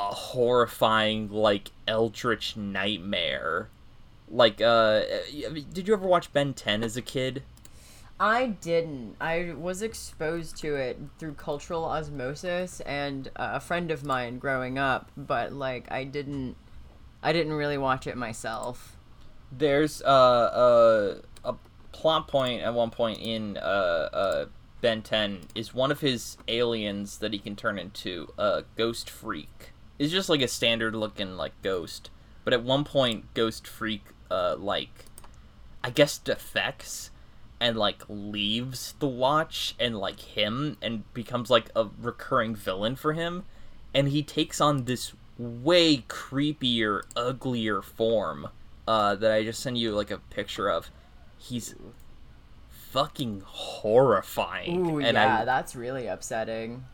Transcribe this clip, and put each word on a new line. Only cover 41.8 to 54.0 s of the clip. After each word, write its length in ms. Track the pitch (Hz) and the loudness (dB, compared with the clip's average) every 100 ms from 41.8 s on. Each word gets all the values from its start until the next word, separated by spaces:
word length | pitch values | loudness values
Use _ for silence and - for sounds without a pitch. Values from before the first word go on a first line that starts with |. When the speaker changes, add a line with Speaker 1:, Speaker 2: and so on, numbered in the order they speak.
| 104 - | -2 -4
Speaker 1:
recurring 540 | 117 - - 131 113 | -8 -8 -2 0 0
villain 420 | 104 - 95 110 135 | -2 -4 -2 -2 -2
for 160 | 156 | -2
him. 320 | 156 170 175 - - - - - | -2 -4 -6 -10 -14 -16 -16 -2
And 160 | 135 139 | 0 2
he 140 | 147 | 2
takes 380 | 147 - 165 - | 0 -2 -2 2
on 240 | 151 143 | 2 2
this 280 | 120 120 - - - - | 0 -4 -4 -12 -18 -10
way 600 | 120 117 135 175 165 139 - | -10 -2 4 6 6 4 0
creepier, 920 | - - 135 147 151 127 117 107 98 - 117 | -12 -6 -2 0 0 0 2 2 0 -2 -4
uglier 640 | 123 131 135 120 110 98 | -2 -2 -4 -2 0 -2
form, 640 | - - 113 110 87 73 - - - - - | -4 -2 2 2 0 -4 -10 -14 -18 -8 0
uh, 260 | 110 101 101 | 2 4 4
that 160 | 110 | 4
I 120 | 110 | 4
just 160 | 110 110 | 2 -4
sent 160 | 135 120 | -4 -2
you, 160 | 113 | 0
like, 180 | 104 104 | 0 -2
a 80 | 95 | -6
picture 520 | - - 98 - 98 | -8 -8 -6 -2 0
of. 200 | 85 - - - - - - | 0 -2 -12 -20 -20 -20 -20
He's 360 | - 120 - - 101 - - - - - - - - | -10 -8 -8 -12 -18 -18 -20 -20 -20 -20 -20 -20 -20
fucking 720 | - - 131 147 - 123 98 - | -20 -6 -2 -2 -4 -6 -6 -10
horrifying. 1400 | - - - 107 117 | -12 -10 -4 4 8